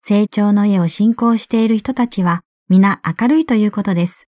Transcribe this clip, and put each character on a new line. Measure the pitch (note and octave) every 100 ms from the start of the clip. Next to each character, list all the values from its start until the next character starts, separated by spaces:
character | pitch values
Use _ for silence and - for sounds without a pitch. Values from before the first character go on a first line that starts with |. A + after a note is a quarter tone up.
成 | - G#3 G#3
長 | - G#3
の | G#3 G#3
家 | F#3+
を | E3+
信 | - G#3+
仰 | A#3 A#3 A3+
し | -
て | A3+
い | A3+
る | A3
人 | A#3
た | C4 A#3+
ち | -
は | F3 E3+ _ _ _
皆 | F#3 G3 -
明 | - E3+ A#3
る | D#4
い | D#4+
と |
い | A3+ G#3
う |
こ | G#3
と | G3+
で | F3 F3
す。 | - _